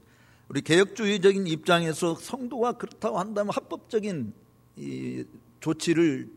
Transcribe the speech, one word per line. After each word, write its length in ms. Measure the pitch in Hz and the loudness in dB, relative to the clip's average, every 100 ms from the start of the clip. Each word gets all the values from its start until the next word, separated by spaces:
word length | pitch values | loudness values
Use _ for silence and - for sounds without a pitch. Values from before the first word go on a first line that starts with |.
| _ _ _ _ _ | _ _ _ _ _
우리 140 | 135 | -6
개혁주의적인 840 | 143 165 202 - 208 202 190 196 185 | 2 4 4 0 0 4 4 4 -2
입장에서 720 | 156 170 170 165 156 175 160 | -2 2 2 2 0 -2 -2
성도가 560 | - 262 247 262 240 | -8 -8 -8 -2 -2
그렇다고 460 | 233 - - 220 214 | -2 -10 -6 -4 -2
한다면 340 | 202 208 208 | -2 -2 -2
합법적인 800 | - - 330 - 226 208 170 110 - _ _ _ - | -2 -6 -14 -4 -2 -2 -4 -6 -10 _ _ _ -14
이 480 | 139 131 131 127 123 - _ _ | -10 -8 -8 -8 -10 -16 _ _
조치를 680 | 156 160 - 160 165 131 117 | -4 -2 2 4 4 2 -6